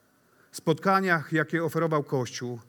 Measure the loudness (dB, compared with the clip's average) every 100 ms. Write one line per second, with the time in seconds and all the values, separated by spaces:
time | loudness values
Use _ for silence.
0 | _ _ _ _ _ -6 -2 0 2 2
1 | 4 0 0 -2 0 -2 -2 0 0 0
2 | 0 -2 -2 -6 -8 -10